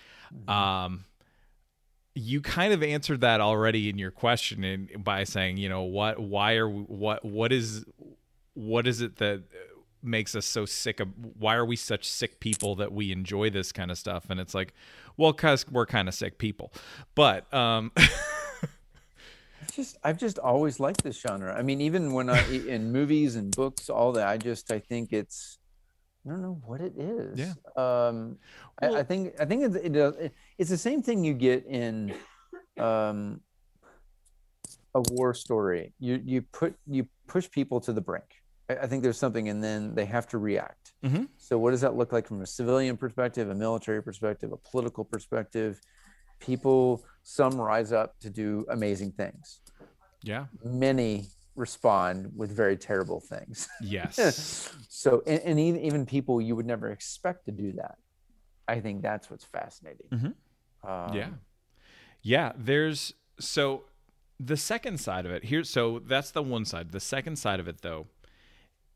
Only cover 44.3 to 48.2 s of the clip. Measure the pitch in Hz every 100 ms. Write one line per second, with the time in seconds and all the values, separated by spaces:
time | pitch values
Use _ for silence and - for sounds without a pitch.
44.3 | 107 110 - - 127 120 - 107 107 -
45.3 | 117 101 113 110 101 _ _ - - -
46.3 | - - 127 135 131 127 120 - _ -
47.3 | - 131 131 110 110 107 113 110 -